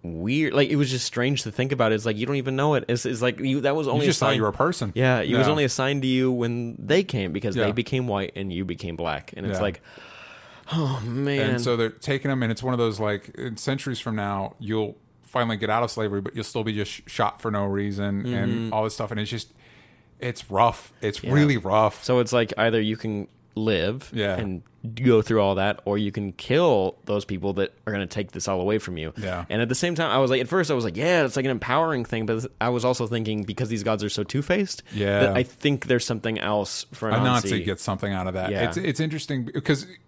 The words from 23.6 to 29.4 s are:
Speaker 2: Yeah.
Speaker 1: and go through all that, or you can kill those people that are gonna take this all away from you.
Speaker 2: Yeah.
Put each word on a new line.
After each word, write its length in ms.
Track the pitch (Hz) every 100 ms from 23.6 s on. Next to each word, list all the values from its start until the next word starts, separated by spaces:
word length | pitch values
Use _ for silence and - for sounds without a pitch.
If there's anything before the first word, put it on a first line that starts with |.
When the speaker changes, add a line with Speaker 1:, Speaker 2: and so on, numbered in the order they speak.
| 110 95 87 127 -
Speaker 2:
Yeah. 220 | 117 101 92
Speaker 1:
and 260 | 104 90 - _ 117
go 260 | 113 127 113
through 200 | 104 113
all 140 | 98 95
that, 240 | 101 -
or 140 | - 101
you 120 | 101
can 220 | 98 101
kill 640 | - - 131 175 110 92 -
those 200 | - 104 -
people 260 | 95 98
that 180 | 95 95 _ -
are 60 |
gonna 140 | 101 92
take 260 | - 92
this 160 | - 101
all 120 | 95
away 180 | 92 107
from 180 | - 85
you. 160 | 78 95
Speaker 2:
Yeah. 260 | 101 90